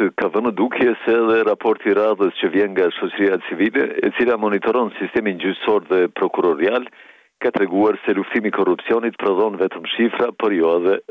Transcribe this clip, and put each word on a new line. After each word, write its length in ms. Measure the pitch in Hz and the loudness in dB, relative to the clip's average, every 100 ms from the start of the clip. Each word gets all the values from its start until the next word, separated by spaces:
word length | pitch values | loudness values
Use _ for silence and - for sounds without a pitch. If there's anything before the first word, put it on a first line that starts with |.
| 98 - | -2 -2
ka 100 | 98 | -2
vënë 200 | 98 120 | 0 -2
në 60 | 98 | 0
dukje 340 | 120 - 123 107 - | -2 2 0 0 0
se 100 | 113 | 2
edhe 260 | 113 113 107 | 2 2 2
raporti 420 | 101 113 107 110 | 0 0 0 0
i 60 | 98 | 2
radhës 380 | 107 98 95 - | 2 2 0 0
që 80 | 95 | -2
vjen 220 | 87 101 95 | 0 0 0
nga 160 | 87 - | -2 0
shoqëria 400 | 95 - 98 92 - | -6 0 0 0 -4
civile, 400 | 85 107 127 131 - | -2 0 0 -2 0
e 80 | - - | -2 0
cila 180 | 120 113 | 0 2
monitoron 560 | 107 101 113 117 110 - | 0 0 0 0 -2 -4
sistemin 400 | 92 123 107 90 | -4 -2 -2 -2
gjyqësor 480 | 92 92 - 104 82 | -4 -4 0 0 2
dhe 160 | 92 87 - | 2 2 0
prokurorial, 680 | 95 - 87 73 90 123 123 - - - _ - | -2 0 0 2 0 0 -4 -16 -20 -20 _ -6
ka 80 | 123 110 | -2 0
treguar 400 | 98 95 107 98 | 0 2 2 2
se 100 | - | 0
luftimi 380 | 98 92 123 107 | -2 0 -2 -2
i 40 | - | 0
korrupsionit 560 | 92 87 - 117 117 - | 0 0 0 0 0 -2
prodhon 360 | 101 92 107 92 | 0 2 0 0
vetëm 280 | 95 - 82 - | -4 -4 -8 0
shifra, 340 | 117 - 120 117 | 0 0 -4 -2
por 160 | 110 | -2
jo 260 | 95 82 85 | 2 2 2
edhe 240 | 87 98 - | 2 0 -2